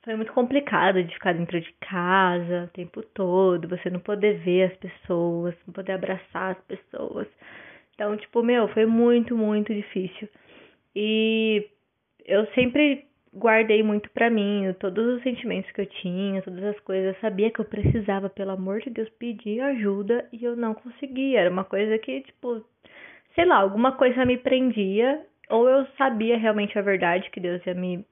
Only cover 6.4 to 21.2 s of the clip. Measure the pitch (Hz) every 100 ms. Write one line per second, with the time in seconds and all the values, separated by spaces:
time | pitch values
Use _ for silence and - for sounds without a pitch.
6.4 | 190 185 _ 190 _ - - - - _
7.4 | - - - - _ _ 208 214 - 233
8.4 | 233 247 208 220 220 226 240 240 226 233
9.4 | 214 214 208 208 208 196 185 - 214 _
10.4 | _ - - _ _ - 214 220 220 220
11.4 | 220 214 208 _ _ _ _ _ - 196
12.4 | 214 - 247 247 302 277 _ _ _ 190
13.4 | 220 220 220 214 220 208 - - 233 226
14.4 | 202 202 190 185 202 185 233 247 254 233
15.4 | 233 185 196 - 190 - 180 180 202 196
16.4 | 190 180 202 208 - 190 190 190 220 190
17.4 | 214 220 214 208 202 233 202 196 190 190
18.4 | 196 190 190 208 254 220 220 _ 240 214
19.4 | 208 220 269 262 202 196 202 240 240 226
20.4 | 240 240 233 220 247 - 277 262